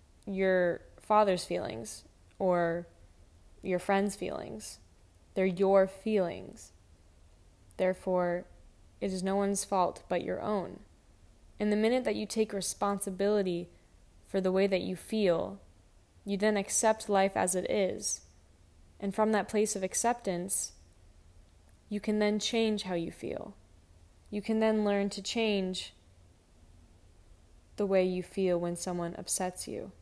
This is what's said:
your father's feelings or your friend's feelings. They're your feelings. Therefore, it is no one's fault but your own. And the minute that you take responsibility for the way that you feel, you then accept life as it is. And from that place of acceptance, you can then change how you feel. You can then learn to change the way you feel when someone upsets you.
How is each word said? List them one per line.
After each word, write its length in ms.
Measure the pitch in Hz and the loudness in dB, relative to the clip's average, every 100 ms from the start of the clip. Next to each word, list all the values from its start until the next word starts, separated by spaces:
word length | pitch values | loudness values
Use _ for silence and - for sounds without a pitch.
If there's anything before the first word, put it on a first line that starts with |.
| - - - | -20 -20 -8
your 540 | 190 190 185 175 - - - | 0 2 4 2 0 -6 -12
father's 440 | - 214 208 180 - | 2 4 6 2 0
feelings 580 | 175 - - 220 - - - - - | -4 -4 -8 -10 -14 -18 -20 -20 -4
or 500 | 190 175 170 170 170 - - - - - - - | 0 2 2 -2 -8 -18 -20 -20 -20 -20 -20 -12
your 160 | 185 180 | -4 -2
friend's 360 | 180 196 202 190 | 0 0 0 -2
feelings. 640 | - - - 220 - - - - - - - | -8 -8 -10 -12 -14 -16 -20 -20 -20 -20 -10
They're 120 | - 190 | 0 0
your 400 | 175 190 196 190 | 2 4 6 4
feelings. 840 | - 220 214 175 95 92 - - - - - - - - - - _ - - | 0 -2 0 0 -4 -12 -16 -20 -20 -20 -20 -20 -20 -20 -20 -20 _ -16 -2
Therefore, 680 | 185 185 - 180 175 175 - - - - - - | -2 -2 -2 0 0 -2 -8 -20 -20 -20 -20 -8
it 100 | 202 | -6
is 120 | 185 | -4
no 120 | 185 196 | -2 0
one's 300 | 202 202 - | 0 -2 -2
fault 380 | 196 180 - - | 0 0 -2 -4
but 160 | 180 | -4
your 180 | - 180 | -2 -4
own. 380 | 208 208 170 92 - - _ - - - - - | -2 -4 -4 -10 -18 -20 _ -20 -20 -20 -18 -4
And 120 | 208 | 0
the 40 | 208 | 2
minute 280 | 220 254 240 | 2 2 0
that 100 | 208 | -2
you 120 | 214 | -4
take 260 | - 220 | -2 -2
responsibility 1120 | 202 180 - 202 196 202 185 202 208 185 175 170 - _ - - - - | -2 -6 -2 -2 0 -4 0 2 2 2 -2 -6 -14 _ -20 -20 -20 -6
for 120 | 196 | 0
the 120 | 185 | 2
way 160 | 185 202 | 4 4
that 140 | 190 | 2
you 140 | 190 185 | 0 -6
feel, 640 | - 220 196 170 180 196 - - - - _ - | -2 2 4 4 0 -8 -16 -20 -20 -20 _ -16
you 140 | - 196 | -6 0
then 180 | 214 208 | 2 2
accept 540 | 196 - 220 220 - | 0 2 4 2 2
life 260 | 202 196 208 | 2 4 2
as 200 | 185 185 | 0 0
it 140 | - | 0
is. 520 | 214 190 - - - - - - - - - - - | 2 0 0 -6 -6 -10 -20 -20 -20 -20 -20 -20 -8
And 140 | 196 | -6
from 180 | 196 214 | 0 2
that 180 | 214 196 | 2 0
place 260 | 214 214 196 | 0 0 0
of 60 | |
acceptance, 880 | 190 - 233 240 - 175 185 - - - - - - - - - - - - - - | -4 0 0 0 -2 -4 -2 -4 -4 -10 -20 -20 -20 -20 -20 -20 -20 -20 -20 -20 -8
you 100 | 208 | -6
can 180 | 208 214 | -2 2
then 220 | 208 214 | 2 2
change 440 | - 233 226 208 | 0 0 2 0
how 120 | 190 175 | -2 -4
you 160 | 165 | -4
feel. 420 | - - - - - - - - - - - - | -8 -8 -8 -10 -16 -20 -20 -20 -20 -20 -20 -10
You 100 | 208 | -8
can 180 | 202 220 | -2 2
then 240 | 220 220 | 4 4
learn 280 | 208 202 202 | 2 2 0
to 100 | 202 | -4
change 720 | 190 240 226 202 185 185 - - - - - - _ - - - - - - - - - - - - - | -6 0 2 2 0 -4 -10 -16 -20 -20 -20 -20 _ -20 -20 -20 -20 -20 -20 -20 -20 -20 -20 -20 -16 -4
the 100 | 202 | 2
way 180 | 190 | 4
you 200 | 185 185 | 4 0
feel 360 | 180 - 190 175 | -4 0 2 2
when 160 | 175 175 | 0 -4
someone 380 | - 175 170 175 | -4 -4 -6 -6
upsets 520 | - - 185 - - | -4 -2 -2 -6 -8
you. 240 | 110 196 - | -8 -10 -14